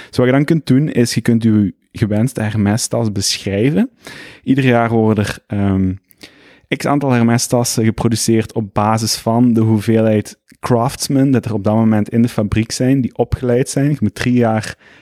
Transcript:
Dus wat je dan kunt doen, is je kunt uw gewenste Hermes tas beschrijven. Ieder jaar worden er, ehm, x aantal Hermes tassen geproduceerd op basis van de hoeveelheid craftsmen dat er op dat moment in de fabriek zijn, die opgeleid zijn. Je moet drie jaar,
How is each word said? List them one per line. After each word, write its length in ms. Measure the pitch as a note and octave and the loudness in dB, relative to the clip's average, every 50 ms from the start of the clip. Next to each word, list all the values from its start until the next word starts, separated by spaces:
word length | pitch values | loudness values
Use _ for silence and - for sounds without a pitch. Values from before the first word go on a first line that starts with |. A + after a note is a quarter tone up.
| - - | -18 -6
Dus 100 | - - | -2 0
wat 80 | B2 | 2
je 60 | B2 | 2
dan 140 | B2+ C#3 D3 | 2 2 2
kunt 200 | C#3 E3 E3 - - | 2 0 0 0 2
doen, 220 | C3 C3 D3+ D3+ | 2 2 2 0
is 240 | - - A#2+ A#2 - | 0 0 0 0 -2
je 80 | B2 | -2
kunt 220 | A2+ - A#2 A2+ A2 | 0 0 2 2 2
uw 280 | A#2 G#2+ G#2+ G#2 F#2 - _ _ _ | 2 2 2 2 0 -2 _ _ _
gewenste 500 | - - A#2+ G2+ G#2 G#2 A2+ C3 - - | -6 -4 -2 0 0 0 0 -2 -2 -4
Hermes 460 | A2 G#2 G#2 A2 G#2 G2+ G#2 A#2 - - | -4 -4 -2 0 0 0 0 0 -2 -4
tas 240 | - A#2 A#2 A2 | -4 -2 -2 -2
beschrijven. 760 | G2+ G2+ G2 - - - - G2+ F#2+ G2 A2 C3+ D#3 F#3 A3+ C4+ _ _ - - - - - - - - _ | -2 -4 -4 -4 -6 -6 -6 -4 -2 0 0 0 0 0 -2 -2 _ _ -20 -20 -20 -20 -20 -20 -20 -8 _
Ieder 200 | - C3+ C3 C3 | -2 0 2 2
jaar 260 | B2+ A#2+ A#2 A#2 A2+ | 2 2 2 2 2
worden 360 | A#2 A2+ A2 A2 A2 G#2 G#2 | 2 2 2 2 2 2 0
er, 120 | F#2 C#2 - - - | -2 -6 -10 -12 -8
ehm, 460 | G#2+ G2+ G2+ G2 G2 F#2+ F#2+ F#2 F#2 F#2+ _ _ _ _ - - _ _ _ - - _ _ _ - C3+ | -4 -2 0 0 0 0 0 -2 -4 -6 _ _ _ _ -20 -20 _ _ _ -20 -20 _ _ _ -6 -4
x 80 | - | -2
aantal 260 | B2+ C#3 D3 C#3+ C#3 | -2 -2 0 0 0
Hermes 360 | B2+ A#2+ A#2 A#2 A#2 A#2 - - | 2 2 2 2 2 0 0 0
tassen 360 | - B2 A#2+ - - - A2+ | 0 0 0 0 -2 0 0
geproduceerd 680 | A2 G#2 - - A#2 A#2 A2 - - A2+ A2+ G#2+ - - | 0 0 0 -2 -2 -2 -2 0 2 2 2 0 -2 -4
op 200 | A#2+ A2 G2 - | -6 -6 -4 -2
basis 420 | - G#2 G#2+ A2 A2+ A2 G#2 - | -2 0 0 0 0 -2 -4 -4
van 380 | - - A#2 A2+ A#2 B2 B2 A2+ | -4 -2 0 2 2 2 2 2
de 80 | A2 | 2
hoeveelheid 800 | A2 A2 A2+ G#2+ G2+ - A2 A2 A2 A2 A2 G#2+ G#2 - - - _ _ _ _ | 2 2 2 0 2 0 2 2 2 2 2 0 0 -4 -10 -20 _ _ _ _
craftsmen 720 | - - A#2+ A#2 A#2 C3+ - - - - C#3+ C3+ C3+ C#3+ | -4 -2 0 0 0 -2 -4 -6 -6 -2 0 0 2 2
dat 140 | C3+ A#2+ - | 2 0 0
er 80 | G#2+ G#2 | -2 -4
op 100 | G#2+ G2 | -4 -2
dat 120 | G#2+ G#2+ | 0 0
moment 340 | A2 A2+ A2 A2 G#2+ G#2 - | 2 2 2 2 2 0 0
in 120 | - A#2 | 0 0
de 80 | A#2 B2 | 0 0
fabriek 420 | - - A2 G2+ - G#2+ A2 - | 0 -2 -4 -2 -2 -2 -2 -2
zijn, 300 | - - C3 B2+ C3+ C#3 | -4 -2 0 0 0 0
die 160 | B2 A2 - - | 0 -2 -2 -4
opgeleid 520 | B2 - - - - B2 A#2+ B2 C3+ - | -4 -2 -4 -4 -2 0 0 0 0 -2
zijn. 200 | - C#3+ C#3 C#3+ | -2 -2 -2 0
Je 80 | D3+ - | 0 0
moet 160 | G#2+ G#2 - | -2 -4 -2
drie 180 | - - B2 B2 | -2 -2 0 2
jaar, 440 | B2 A#2+ A2+ A2 A2 G#2 - - - _ - - - | 2 2 2 0 -2 -4 -6 -10 -16 _ -20 -20 -20